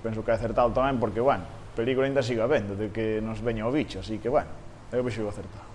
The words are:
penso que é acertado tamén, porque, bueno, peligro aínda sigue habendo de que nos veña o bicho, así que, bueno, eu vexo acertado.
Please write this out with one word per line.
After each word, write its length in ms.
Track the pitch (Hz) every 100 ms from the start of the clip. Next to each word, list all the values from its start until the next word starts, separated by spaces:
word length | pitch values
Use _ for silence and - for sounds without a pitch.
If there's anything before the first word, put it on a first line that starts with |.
penso 180 | 117 110
que 100 | 110
é 40 | 113
acertado 340 | 113 110 120 120
tamén, 240 | 135 131
porque, 240 | 110 98
bueno, 240 | 127 113 85 - -
peligro 300 | - 117 131
aínda 180 | 135 135
sigue 220 | 120 120
habendo 320 | 113 143 101 101
de 160 | 107
que 320 | 104 110 110
nos 160 | 110 110
veña 260 | 113 113 110
o 60 |
bicho, 320 | 147 123 95
así 160 | 92 107
que, 80 | 113
bueno, 220 | 139 - - - - -
eu 80 | 120
vexo 240 | 123 107 104
acertado. 480 | 101 95 - -